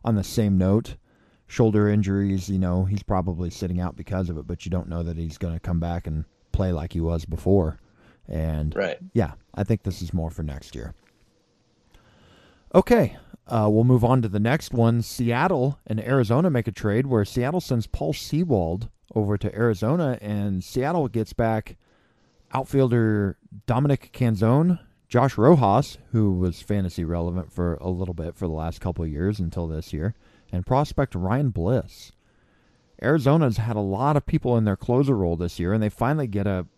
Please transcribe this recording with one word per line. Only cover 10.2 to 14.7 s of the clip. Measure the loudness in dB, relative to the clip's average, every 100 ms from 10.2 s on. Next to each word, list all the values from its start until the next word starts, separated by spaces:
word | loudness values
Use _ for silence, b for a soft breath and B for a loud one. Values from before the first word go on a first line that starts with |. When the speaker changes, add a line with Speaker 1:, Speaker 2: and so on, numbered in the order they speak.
| -6
Speaker 1:
for | -6
next | -8 -10 -12
year. | -12 -12 -14 _ _ _ _ _ _ _ _ _ b b b b b b b b
Okay, | 2 6 2 2 B B -20 -4
uh, | 0 4
we'll | 4
move | 6 6
on | 6 2
to | 2
the | 0
next | 0 0 -2